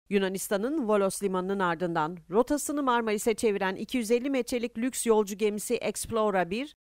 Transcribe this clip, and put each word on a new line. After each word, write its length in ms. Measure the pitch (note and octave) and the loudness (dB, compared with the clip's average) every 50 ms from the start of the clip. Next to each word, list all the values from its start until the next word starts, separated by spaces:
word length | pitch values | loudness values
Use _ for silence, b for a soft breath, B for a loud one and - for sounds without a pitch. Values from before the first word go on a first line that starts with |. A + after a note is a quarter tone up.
| _ - | _ -2
Yunanistan'ın 800 | F#3+ G3+ F#3+ F#3 F#3+ F#3 - - G#3 G3 G#3+ C4 D#4 E4 A#3+ G#3 | 0 0 2 0 -2 -4 -4 -2 -2 0 0 0 -2 0 0 2
Volos 340 | G#3+ G3+ G3 F#3+ - - G3+ | 2 4 2 2 0 0 -2
limanının 360 | G3 F#3 F#3 F#3 F#3+ G3 G3 | -2 0 0 0 0 0 0
ardından 600 | F#3+ F3 E3+ D#3+ F3+ F3 E3+ E3 D3+ D#3+ F#3 E3+ - - | 2 0 0 0 -2 -2 0 0 -2 -2 -4 -8 -8 0
rotasını 520 | E3+ A3 C4 - D4 C#4 - - C#4+ D4 C#4 | 2 2 2 2 0 -2 -2 -2 -4 -2 0
Marmaris'e 520 | B3+ A#3+ A#3 A3+ A3 G#3 G#3+ - A#3+ G#3+ | 2 2 2 2 0 -2 0 0 0 0
çeviren 420 | - - A3 G3 G3 G3 F#3 F#3+ | 2 2 0 2 2 0 -2 -2
iki 220 | - A3 - - B3+ | -4 -6 -4 -4 -2
yüz 120 | A3+ G3+ | 0 2
elli 200 | A#3+ A#3+ B3 C#4+ | 2 2 2 0
metrelik 480 | C4+ B3+ A#3 - C4 A#3+ A3+ A#3 - A3+ | -2 -2 -2 -2 -2 -2 -4 -4 -4 -2
lüks 280 | A#3 C4 - - - | -4 -2 -2 0 2
yolcu 300 | A#3 A3 G#3+ G#3+ F#3+ G#3+ | 4 4 4 4 2 0
gemisi 380 | F#3 G#3+ G#3 G#3 G#3 - - A#3+ | -2 0 0 0 -2 -4 -4 -4
Explora 760 | - - G#3 G3+ - - - A3+ A3 G#3+ G#3+ G3 F#3 F3 E3+ | -2 -2 -4 -4 -6 -6 -4 0 0 2 2 2 2 0 0
bir, 260 | G3 A#3 C#4+ D4+ - _ | -2 -4 -6 -8 -12 _